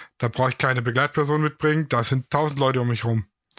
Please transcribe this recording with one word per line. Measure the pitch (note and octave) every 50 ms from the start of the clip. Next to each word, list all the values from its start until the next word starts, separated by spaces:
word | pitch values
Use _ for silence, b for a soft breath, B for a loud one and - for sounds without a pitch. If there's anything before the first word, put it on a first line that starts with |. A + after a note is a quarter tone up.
| B B B _
da | - A#2+
brauch | - - B2+ C3
ich | B2+ -
keine | - C3+ B2+ B2
Begleitperson | A#2 B2 A#2 C3 C#3 D3 - D#3 D3 C#3 D3+ D3+
mitbringen, | D#3 D3+ D3 - - D3+ D3+ D#3+ D#3 -
da | - A#2+ A#2
sind | - C3+ C3 A#2+ -
tausend | - D3 D#3 D3+ C#3+ C3+
Leute | C#3 C3 C3 B2+
um | A#2+ A#2+
mich | A#2+ A2 A2+
rum. | A#2 A2+ A2+ G2 - _ _ _ _ B